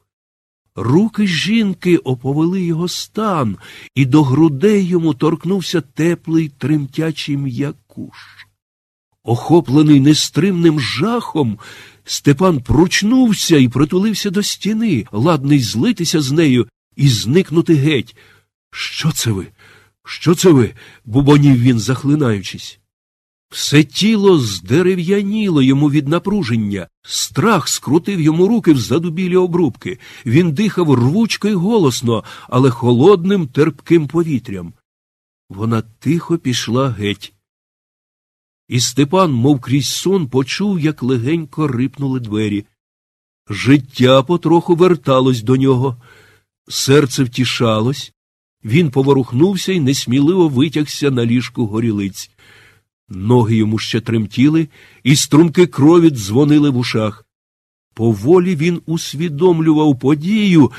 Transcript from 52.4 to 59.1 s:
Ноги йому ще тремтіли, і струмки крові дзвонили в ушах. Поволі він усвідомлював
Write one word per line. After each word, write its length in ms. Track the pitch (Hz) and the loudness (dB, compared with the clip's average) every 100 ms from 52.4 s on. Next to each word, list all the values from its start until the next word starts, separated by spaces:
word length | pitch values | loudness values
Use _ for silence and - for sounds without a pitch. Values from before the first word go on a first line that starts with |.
| _ _ _ _ _ _ - | _ _ _ _ _ _ -18
Ноги 460 | 92 104 123 110 113 | -8 0 2 2 0
йому 220 | 107 107 | 0 -2
ще 240 | - 117 | -4 -6
тремтіли, 680 | 113 113 104 - 143 160 156 _ - _ | -4 -4 -2 0 2 2 -2 _ -20 _
і 120 | 123 139 | 0 0
струмки 520 | - 143 170 175 175 | 2 4 4 4 2
крові 420 | - 147 175 165 | 4 4 6 4
дзвонили 600 | 131 95 117 147 151 147 | 2 -2 0 2 4 2
в 80 | 123 | 0
ушах. 480 | 120 113 107 - _ _ _ _ _ _ _ | -2 -4 -4 -6 _ _ _ _ _ _ _
Поволі 640 | - 117 104 120 185 185 156 | -2 0 0 2 2 2 0
він 260 | 170 170 - | -2 -4 -4
усвідомлював 1160 | 165 - | -8 -8